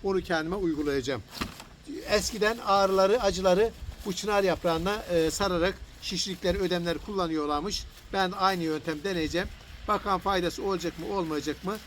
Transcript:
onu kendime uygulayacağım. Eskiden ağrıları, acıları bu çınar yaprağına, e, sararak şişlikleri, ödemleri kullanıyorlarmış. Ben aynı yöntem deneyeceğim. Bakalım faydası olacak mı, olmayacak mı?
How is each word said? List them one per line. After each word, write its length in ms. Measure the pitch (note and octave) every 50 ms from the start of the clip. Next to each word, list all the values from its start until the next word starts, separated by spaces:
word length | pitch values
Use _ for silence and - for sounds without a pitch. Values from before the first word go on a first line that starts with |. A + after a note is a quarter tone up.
| -
onu 180 | G3 F#3+ F#3
kendime 340 | F3 - F3+ D#3+ D#3 E3 F3+
uygulayacağım. 640 | G#3 F#3+ E3+ D#3 C#3+ D3+ D3 C#3 C#3 B2+ C3+ C3+ A#2 - - - - - - - - - - - - - - C#4+ - - -
Eskiden 480 | G3+ G#3 F#3 - - G#3+ G#3 G#3+ A#3 A#3 -
ağrıları, 560 | G#3 G3 G3 G3 F#3+ F#3+ F#3+ F#3+ F#3+ G#3+ B3+
acıları 500 | A3 G3+ F#3 F3+ F#3 F#3+ F3+ F#3 A3 A3+ - - - - - - -
bu 80 | G#3 F#3
çınar 300 | - - G#3 G#3 G3+ G3
yaprağına, 520 | F#3 G#3 - - F3 E3 E3 E3 F#3+ G#3
e, 360 | G#3+ - - F3 E3+ D#3+ D#3+
sararak 420 | D3 - G3+ G3 F3+ E3+ E3 F#3+ F#3+ - - - - -
şişlikleri, 560 | - - F#3+ E3+ - G3 F#3+ F3+ - F3+ F3
ödemleri 420 | G3+ F#3+ F3+ F3+ F3 E3+ E3+ E3 D3
kullanıyorlarmış. 840 | - - G#3 F#3+ F3+ E3 D#3+ D#3 D3 D3 D3 D3 D3+ G#3 F#3+ - - - - - - - -
Ben 180 | G3 F#3+ F3+
aynı 320 | F#3+ G3+ F#3+ F#3+ F#3+ F3+ E3+
yöntem 400 | D#3+ D#3 D3+ - E3+ D#3 D3 D3
deneyeceğim. 440 | G3 F#3+ E3+ D#3 D3+ D#3+ E3+ G3 - - - - - - - -
Bakalım 320 | - G#3 G3+ - G#3 F#3+ F3+
faydası 440 | F3+ G3 G3 F#3 F3 E3+ D3+ - -
olacak 360 | G3 G3 F3 D#3+ E3+ - E3
mı, 160 | E3 - G3+
olmayacak 480 | G3 F3 D#3+ D#3 D3 C3 D3+ C#3+ - -
mı? 140 | F#3 G#3+ G#3+ -